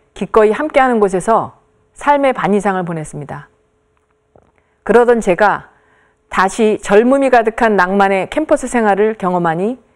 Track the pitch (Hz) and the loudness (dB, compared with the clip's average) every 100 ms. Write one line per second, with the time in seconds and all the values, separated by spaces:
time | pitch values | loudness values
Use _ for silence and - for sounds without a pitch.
0 | _ - 196 226 214 208 302 285 262 233 | _ -12 -2 2 2 0 -2 0 2 2
1 | 202 185 220 220 123 - _ _ _ - | 0 0 0 0 -2 -12 _ _ _ -4
2 | - 285 269 254 165 202 202 185 175 165 | 0 2 0 0 -2 0 -2 -4 -6 -8
3 | 151 147 143 147 - _ _ _ _ _ | -10 -14 -14 -16 -20 _ _ _ _ _
4 | _ _ _ _ _ _ _ _ - 226 | _ _ _ _ _ _ _ _ 0 2
5 | 240 233 196 175 208 151 - _ _ _ | 4 2 0 0 0 0 -8 _ _ _
6 | _ _ _ - 190 - 214 208 - 208 | _ _ _ -2 -2 0 0 0 2 2
7 | 240 277 269 247 220 220 240 202 180 196 | 4 2 2 2 0 0 0 2 2 2
8 | 196 196 175 294 311 294 247 247 214 196 | 0 0 -4 -4 -2 -2 -2 -2 0 2
9 | 220 220 185 180 170 160 208 262 _ | 0 -2 -2 -2 -2 -2 -4 -8 _